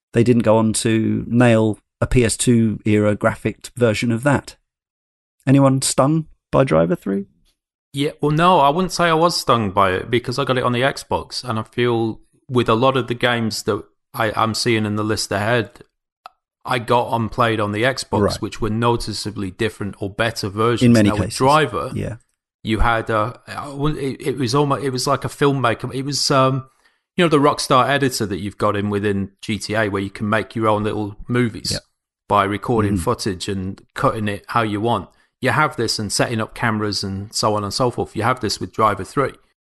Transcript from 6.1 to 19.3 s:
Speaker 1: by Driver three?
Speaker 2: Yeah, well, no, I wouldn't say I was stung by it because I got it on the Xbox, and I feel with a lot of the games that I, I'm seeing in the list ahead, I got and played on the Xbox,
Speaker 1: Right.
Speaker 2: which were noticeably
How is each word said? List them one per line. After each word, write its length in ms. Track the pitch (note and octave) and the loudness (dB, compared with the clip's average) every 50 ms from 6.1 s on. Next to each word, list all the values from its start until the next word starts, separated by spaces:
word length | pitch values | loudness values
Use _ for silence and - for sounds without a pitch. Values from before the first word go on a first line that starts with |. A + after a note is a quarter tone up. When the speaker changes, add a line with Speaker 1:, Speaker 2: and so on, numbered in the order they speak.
| D#3 E3 D#3 - - _ _ _ | 2 0 -2 -4 -14 _ _ _
Speaker 1:
by 140 | - C3+ C3+ | 0 2 2
Driver 320 | C3+ D#3 D#3 E3 E3+ F3+ | 4 4 2 2 2 0
three? 300 | - - G3 G3 G3 G3 - _ _ _ _ _ _ _ _ _ _ _ _ | -4 -2 -4 -4 -4 -6 -8 _ _ _ _ _ _ _ _ _ _ _ _
Speaker 2:
Yeah, 200 | - C#3 C#3 D3+ - _ | -6 -4 -4 -4 -4 _
well, 100 | - D3 | -2 0
no, 280 | D3+ D3+ E3+ F3+ F#3+ E3 | 2 4 4 4 6 6
I 100 | C#3 C#3 | 4 4
wouldn't 240 | D3 F3 F#3 F3 - | 4 2 -2 -2 -2
say 120 | - E3+ | 0 0
I 80 | E3+ E3 | 2 2
was 220 | D#3 E3 F3 - - | 4 2 2 0 0
stung 320 | - - B2+ A#2 A2 G2 | 0 0 2 2 2 0
by 200 | F#2 G2+ G2 F#2+ | 2 2 4 4
it 180 | F#2 F#2+ - A2 | 2 0 -2 0
because 300 | A#2 A#2+ - - A#2+ - | -2 -2 -2 -2 -4 -4
I 60 | C#3+ | -2
got 120 | - B2+ | 0 0
it 60 | B2+ A#2+ | 0 0
on 80 | B2 | 0
the 100 | B2 A#2+ | 0 0
Xbox, 640 | B2+ C#3 - - - _ G2+ E2 D#2 - - - - | 0 0 -2 -4 -6 _ -4 -4 -4 -6 -12 -12 -8
and 160 | B2 A#2 A2 | -6 -6 -6
I 40 | G#2+ | -6
feel 580 | - _ - A#2+ B2 A#2+ A2+ A2+ A2+ G#2+ - _ _ _ _ _ | -6 _ 0 0 2 2 0 0 -2 -4 -8 _ _ _ _ _
with 220 | _ C3 B2 A#2 A#2 | _ 0 0 2 4
a 60 | A2+ | 2
lot 200 | A2+ B2+ C3+ C3 | 4 4 2 2
of 120 | C3+ A#2+ | 2 -2
the 60 | B2 B2 | -2 -4
games 480 | A#2+ - B2 A#2+ A#2 A2+ A2 G#2+ - - | -2 0 0 0 0 -2 -4 -4 -4 -4
that 200 | - G#2 G#2 - _ _ _ _ _ - | -4 -4 -4 -6 _ _ _ _ _ -4
I, 180 | - A#2 G#2+ | -2 -2 -2
I'm 220 | - G#2+ A2+ A2+ G#2 | 0 0 0 0 0
seeing 320 | - - B2 A#2 A2 G#2+ | -2 0 0 2 2 0
in 100 | G#2 G#2 | 0 -2
the 80 | G#2+ G#2+ | -2 -2
list 280 | G#2+ A2 G2 - - | -2 -2 -4 -4 -4
ahead, 500 | G#2 G2 G#2 A2 A#2+ A#2+ G#2+ G#2 _ - - _ _ _ _ _ _ _ _ - _ _ _ _ _ _ _ | -4 -2 0 0 0 0 -2 -4 _ -20 -20 _ _ _ _ _ _ _ _ -20 _ _ _ _ _ _ _
I 140 | B2 B2+ B2+ | -4 -4 -4
got 340 | A2 - B2 B2 A#2+ G2 - | 0 0 2 2 2 0 -2
and 180 | A#2 A2+ G#2 | -2 -2 -2
played 280 | - - A#2+ A2+ A2 A2 | 0 0 0 2 2 0
on 120 | G#2 G#2 G#2 | -2 -2 -2
the 100 | G#2 A2+ | 0 0
Xbox, 380 | C3 C3 - - - - G2+ | 0 -2 -2 -6 -2 0 2
Speaker 1:
Right. 200 | G2+ F#2 - - | 2 0 0 -2
Speaker 2:
which 180 | - G2 - - | -8 -8 -6 -4
were 100 | A2+ G#2+ | -4 -2
noticeably 800 | G#2+ A2+ A#2+ A#2+ A#2 A#2 - - G#2 - - G#2 | -2 0 0 0 0 0 -2 -6 -8 -8 -8 -8